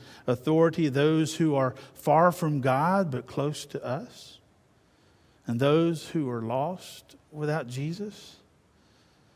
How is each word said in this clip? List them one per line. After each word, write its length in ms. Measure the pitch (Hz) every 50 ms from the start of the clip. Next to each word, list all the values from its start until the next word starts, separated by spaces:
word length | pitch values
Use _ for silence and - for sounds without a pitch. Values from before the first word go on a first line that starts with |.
| - - - - -
authority, 640 | - 123 117 - 160 156 160 165 165 160 - 160 143
those 460 | 127 139 147 156 160 156 160 147 -
who 180 | - 165 156 143
are 220 | 139 131 127 127 - - - -
far 380 | - - 156 147 156 175 180
from 280 | 170 - 170 156 151 139
God 520 | 123 135 127 135 151 175 190 202 196 156
but 160 | 127 120 117 -
close 400 | - - 139 147 147 - - -
to 180 | - 139 -
us, 540 | 123 123 156 247 - - - - - - - _ _ _ _ _ _ _ _ _ _ _ _ _ _ _ _ _ _ _ _ _
and 140 | - 117 117
those 480 | 135 143 151 160 165 170 170 147 - -
who 200 | - 165 143 127
are 140 | 120 117
lost 760 | 113 113 120 131 143 170 185 180 - - - - - _ - - _ _
without 360 | - 151 151 147 151 160 135 117
Jesus. 680 | 123 131 139 160 170 190 208 214 202 - - - - - _ _ _ _ _ _ _ _ _ _ _ _ _ _ _ _ _ _ _